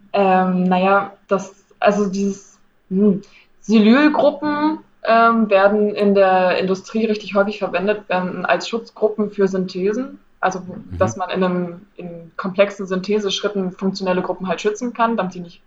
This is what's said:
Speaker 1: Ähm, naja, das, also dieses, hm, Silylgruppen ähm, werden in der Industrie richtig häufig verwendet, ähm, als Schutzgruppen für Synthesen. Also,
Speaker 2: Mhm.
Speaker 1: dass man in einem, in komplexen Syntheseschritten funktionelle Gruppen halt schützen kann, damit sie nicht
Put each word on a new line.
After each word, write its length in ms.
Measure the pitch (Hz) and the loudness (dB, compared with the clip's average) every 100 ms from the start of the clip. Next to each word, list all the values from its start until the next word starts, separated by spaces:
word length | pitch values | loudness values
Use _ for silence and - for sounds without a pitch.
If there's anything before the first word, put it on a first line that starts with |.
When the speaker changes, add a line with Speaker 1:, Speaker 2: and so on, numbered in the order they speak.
| _ | _
Speaker 1:
Ähm, 520 | 202 190 185 185 185 | 0 4 4 2 2
naja, 480 | 180 185 190 202 - - - | 2 2 4 2 0 -8 -4
das, 260 | 190 - - _ _ | -4 -4 -18 _ _
also 320 | 208 - 196 | -2 0 -2
dieses, 480 | 196 196 190 - _ _ _ - | -2 -4 -6 -14 _ _ _ -6
hm, 320 | 190 208 180 - _ _ _ | 0 2 0 -6 _ _ _
Silylgruppen 1160 | - 220 208 262 302 - 294 294 302 294 311 320 - _ | 0 4 6 6 4 4 2 0 -2 -2 -2 -4 -10 _
ähm, 460 | - 226 233 226 208 | 0 4 4 4 4
werden 440 | 190 202 214 208 | 4 4 4 0
in 200 | 202 202 | 2 2
der 440 | 196 190 185 185 - | 4 4 4 2 2
Industrie 480 | 185 190 - 220 220 | 0 -2 -4 -2 -2
richtig 280 | 208 185 | -2 -2
häufig 240 | 196 202 - | 0 0 -2
verwendet, 440 | 185 175 202 208 - | -4 -2 0 -2 -2
ähm, 360 | 180 180 180 - | -2 -2 -4 -2
als 220 | 180 - | -2 -2
Schutzgruppen 600 | 226 - - 214 214 208 | -8 -8 -4 -2 -2 -4
für 180 | 202 190 | 0 0
Synthesen. 720 | 190 185 180 196 233 277 - _ _ | 0 -4 -4 -2 -2 -6 -12 _ _
Also, 180 | 185 185 | -4 -4
Speaker 2:
Mhm. 380 | 180 - - 90 | -8 -14 -10 -2
Speaker 1:
dass 180 | 185 190 | -2 -2
man 140 | 180 | -4
in 120 | 185 | -2
einem, 420 | 185 180 175 170 - - | 0 -2 -4 -10 -18 -16
in 360 | 175 170 170 - | -14 -14 -16 -10
komplexen 500 | 190 185 202 - 185 | -2 2 0 -2 -6
Syntheseschritten 840 | 185 190 214 196 - 208 196 185 | -4 -2 -2 -2 -4 -4 -4 -6
funktionelle 500 | - 190 190 185 180 | -4 -4 -2 -2 -2
Gruppen 260 | 180 180 185 | -2 -4 -6
halt 120 | 170 | -4
schützen 320 | 214 208 240 | -4 -4 -4
kann, 240 | 240 226 220 | -2 0 0
damit 160 | 180 | -4
sie 80 | 180 | -8
nicht 220 | 170 - | -14 -18